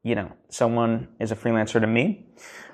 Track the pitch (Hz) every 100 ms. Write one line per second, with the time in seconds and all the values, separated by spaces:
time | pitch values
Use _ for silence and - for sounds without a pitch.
0 | 113 110 98 - _ - 117 117 117 113
1 | - - 113 110 120 113 107 120 110 113
2 | 160 202 - - - - -